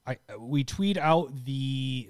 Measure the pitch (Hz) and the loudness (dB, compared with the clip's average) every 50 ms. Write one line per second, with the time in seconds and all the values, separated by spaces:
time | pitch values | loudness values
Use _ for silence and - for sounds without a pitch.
0 | - 131 127 - _ - 107 107 113 123 147 139 131 - - - 196 202 202 180 | -10 -10 -10 -10 _ -16 -16 -12 -6 0 2 2 2 0 0 0 2 2 2 4
1 | 147 156 165 170 165 - 139 135 123 131 135 135 135 135 135 131 131 131 131 127 | 4 6 6 6 4 0 -6 -10 -8 -6 -4 -2 -2 -2 -2 -2 -2 -2 -4 -4
2 | 117 | -6